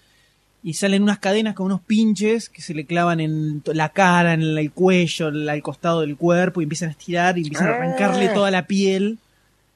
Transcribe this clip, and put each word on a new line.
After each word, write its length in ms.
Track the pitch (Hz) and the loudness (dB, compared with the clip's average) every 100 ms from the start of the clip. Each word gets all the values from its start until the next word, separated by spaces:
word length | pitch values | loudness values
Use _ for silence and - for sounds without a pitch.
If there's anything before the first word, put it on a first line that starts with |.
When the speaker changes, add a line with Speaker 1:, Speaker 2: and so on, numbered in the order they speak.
| _ _ _ _ _ _ | _ _ _ _ _ _
Speaker 1:
y 120 | 175 | -10
salen 280 | 147 202 196 | -4 0 2
unas 160 | 208 196 | 2 0
cadenas 360 | 196 208 220 | 0 0 -2
con 120 | 202 190 | -4 -4
unos 140 | 185 | -4
pinches 680 | - 214 220 190 214 226 - | 0 2 2 2 0 0 -4
que 100 | - | -14
se 140 | 165 | -10
le 100 | 156 | -10
clavan 360 | 143 170 175 165 | -4 0 0 0
en 400 | 156 156 156 147 | -2 -2 -4 -4
to-, 100 | 160 | -4
la 180 | 156 156 | -2 -2
cara, 440 | - 185 175 170 | 2 4 4 4
en 80 | 160 | 2
el, 160 | 160 156 | 0 -2
el 140 | 151 | -4
cuello, 560 | - 185 180 170 - 156 | 0 2 4 2 -2 -4
el, 200 | 151 151 | -4 -4
al 140 | 151 | -4
costado 400 | 151 139 170 170 | -6 -4 -2 0
del 140 | 151 143 | -2 0
cuerpo, 420 | 170 175 180 180 | 2 2 2 -2
y 40 | |
empiezan 240 | 151 160 165 | -4 -4 -8
a 20 | |
estirar 460 | - - 175 180 175 | -8 -6 0 0 0
y 40 | |
empiezan 240 | 151 147 190 | -2 -2 0
a 60 | 240 | 0
arrancarle 520 | 262 254 202 202 196 | -2 0 0 2 2
Speaker 2:
Ah. 60 | |
Speaker 1:
toda 160 | 202 196 | 2 2
la 160 | 185 - | 0 0
piel. 520 | 196 190 190 202 226 _ _ _ _ _ | 0 0 0 -2 -4 _ _ _ _ _